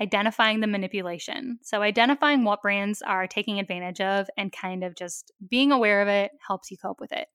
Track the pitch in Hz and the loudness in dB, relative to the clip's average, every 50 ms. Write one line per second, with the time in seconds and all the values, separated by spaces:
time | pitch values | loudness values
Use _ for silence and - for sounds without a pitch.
0 | 208 185 - 202 202 226 220 - 226 220 214 220 220 214 208 196 190 185 - 196 | -4 0 0 2 2 2 2 4 2 4 4 2 0 0 0 0 -2 -4 -4 -4
1 | 180 175 175 170 - - - - - 254 240 233 - - - 208 208 208 202 233 | -6 -6 -8 -8 -8 -10 -10 -8 -8 -8 -10 -10 -8 -4 -2 0 2 2 4 4
2 | 233 254 285 285 302 294 294 269 233 208 208 - - 202 202 202 202 202 208 - | 6 6 4 4 4 4 4 4 4 2 2 2 0 0 0 0 0 -2 -4 -4
3 | - - 196 185 185 185 - 208 202 220 208 202 190 - 180 180 180 180 180 - | -4 -2 -2 -2 -2 -2 -4 -4 -4 -2 -2 -4 -4 -4 -6 -6 -6 -6 -4 -2
4 | 190 190 196 196 196 - - - 196 190 - - - 185 185 185 180 180 175 - | 0 0 0 0 -2 -4 -4 -6 -6 -6 -6 -8 -8 -6 -6 -4 -6 -6 -8 -8
5 | 180 175 - - - _ _ - 196 180 233 247 277 277 285 254 226 208 208 202 | -10 -10 -10 -12 -16 _ _ -18 -8 -2 2 2 4 6 6 6 4 4 4 4
6 | 202 202 202 202 196 202 - - - - 196 185 - - 190 - - 190 190 - | 4 4 2 2 0 0 -4 -10 -8 -6 -6 -6 -8 -12 -16 -10 -10 -10 -10 -10
7 | - - - - - - _ | -10 -10 -8 -8 -8 -10 _